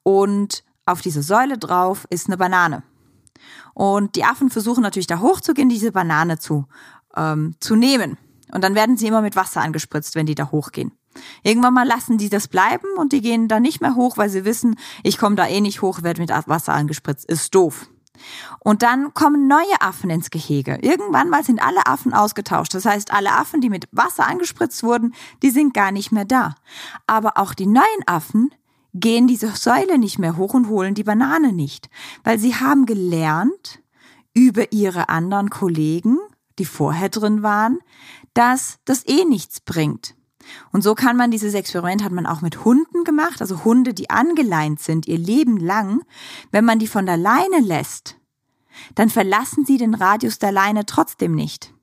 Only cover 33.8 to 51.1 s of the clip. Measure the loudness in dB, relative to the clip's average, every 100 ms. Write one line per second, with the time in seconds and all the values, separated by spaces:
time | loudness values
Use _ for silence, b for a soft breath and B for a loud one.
33.8 | _ b b b b 4 4 4 -2 0
34.8 | 0 0 -2 -2 0 -2 -2 -2 -2 0
35.8 | 0 0 2 0 -2 _ _ -10 -10 -2
36.8 | -2 -2 -4 -2 -2 0 0 0 0 -2
37.8 | B B B B B 2 2 2 -4 -10
38.8 | -4 -4 2 2 4 0 -2 -16 -6 -2
39.8 | -2 -4 -14 _ _ _ B B B 0
40.8 | 2 2 2 2 2 0 -2 -4 -4 -4
41.8 | -2 -2 -2 -4 -4 -4 -6 0 4 4
42.8 | 2 -2 0 0 0 -4 -8 -2 2 4
43.8 | 2 -4 -2 0 2 0 0 0 -2 -4
44.8 | -2 -4 -2 -4 0 2 2 0 0 -2
45.8 | -2 -4 -6 B B B B 2 4 2
46.8 | 0 -2 0 0 2 2 4 2 2 0
47.8 | -4 -12 -18 -20 _ _ _ _ B B
48.8 | B 0 2 2 2 0 0 -2 2 2
49.8 | 2 2 2 2 0 -2 0 2 2 0
50.8 | -2 -2 -2